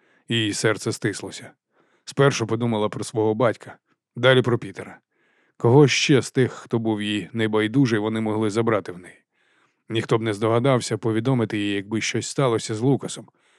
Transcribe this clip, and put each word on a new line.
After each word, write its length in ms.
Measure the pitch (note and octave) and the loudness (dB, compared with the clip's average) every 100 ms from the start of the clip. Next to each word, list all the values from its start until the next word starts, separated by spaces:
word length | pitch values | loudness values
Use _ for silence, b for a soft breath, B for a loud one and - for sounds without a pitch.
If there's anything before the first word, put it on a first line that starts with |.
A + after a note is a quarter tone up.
| _ _ - | _ _ -4
Її 240 | A#2 G#2+ | -2 -2
серце 380 | F#2+ A2+ G2+ - | 0 0 0 -4
стислося. 600 | G#2 A2 F#2+ F#2+ - - _ _ _ _ _ - | -4 -4 -6 -10 -14 -18 _ _ _ _ _ -10
Спершу 420 | - C#3 B2 A2 | 2 2 2 -2
подумала 420 | A2+ A#2+ A2 G#2 | -2 0 0 -2
про 140 | - | -4
свого 320 | G#2 A2 A2 G#2+ | -6 -2 0 2
батька, 420 | B2 G2+ - - _ _ _ - | 0 -2 -10 -20 _ _ _ 0
далі 260 | B2 B2+ | 4 4
про 160 | B2 A#2+ | 4 0
Пітера. 420 | G2 F#2+ F#2 - _ _ _ _ _ _ | -4 -14 -16 -16 _ _ _ _ _ _
Кого 300 | A#2+ C3 C#3+ | 4 8 6
ще 340 | - - C#3+ | 4 2 2
з 100 | - | 2
тих, 200 | - A#2+ | 0 -2
хто 280 | - - A#2 | -2 -6 -4
був 220 | A2 G#2+ | -2 -2
їй 280 | G#2 G#2 F2 | -2 -4 -4
небайдужий, 640 | A#2 A2 G#2+ A2 B2 C3 A2+ | -2 0 0 0 2 2 2
вони 220 | G#2+ A2 | 0 -2
могли 280 | A2 G#2+ A2 | -2 0 0
забрати 420 | G2+ A2+ G#2+ F2+ | 0 0 0 -2
в 80 | F2+ | -14
неї? 240 | F#2 - _ _ _ _ _ _ - | -16 -20 _ _ _ _ _ _ -6
Ніхто 280 | A2+ - A#2 | -4 0 0
б 40 | |
не 120 | A2+ | 0
здогадався 640 | G2+ A2 A#2 C3 B2+ - A2+ | -2 0 2 2 0 0 -4
повідомити 600 | A#2 A2 A#2 C3 A2 G#2+ | -2 -2 0 0 0 -2
їй, 160 | G2+ | -2
якби 280 | G2+ G2+ A#2 | -2 -4 -4
щось 260 | - A#2 - | -4 -4 -6
сталося 480 | - C3+ A2 - A2 | -2 0 0 -4 -2
з 40 | |
Лукасом, 480 | B2+ B2+ - - - _ _ | 0 0 -2 -12 -18 _ _